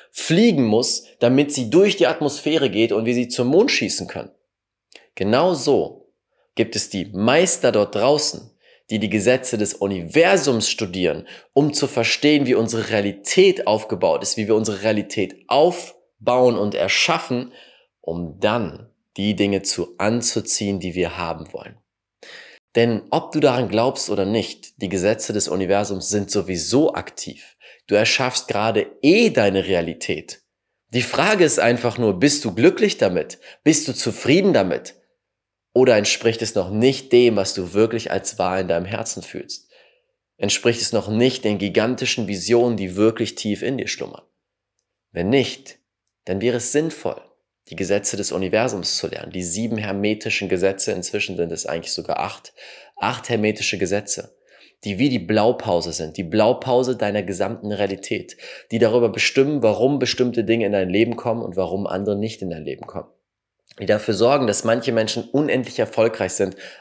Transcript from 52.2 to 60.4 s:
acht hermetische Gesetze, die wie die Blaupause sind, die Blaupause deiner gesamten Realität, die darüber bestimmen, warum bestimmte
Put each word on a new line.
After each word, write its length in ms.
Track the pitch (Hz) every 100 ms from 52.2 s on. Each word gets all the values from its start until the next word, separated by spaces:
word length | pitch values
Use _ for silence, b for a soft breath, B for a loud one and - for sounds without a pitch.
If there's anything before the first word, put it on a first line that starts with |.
| 98 - - _ B B B B
acht 340 | 101 120 -
hermetische 480 | 117 107 104 - 101
Gesetze, 580 | 90 101 104 - - _ b b b b
die 140 | 107 98
wie 120 | 139
die 100 | 123
Blaupause 760 | 85 107 110 123 110 87 85
sind, 240 | 80 78 -
die 60 |
Blaupause 720 | 82 107 107 127 - 123 127 117
deiner 240 | 107 104
gesamten 500 | 95 95 101 117 104
Realität, 640 | 101 98 95 - 104 - - B B B
die 80 | 113
darüber 300 | 110 120 117
bestimmen, 520 | 101 - - 135 147
warum 380 | 113 104 123 143
bestimmte 440 | 127 - 123 120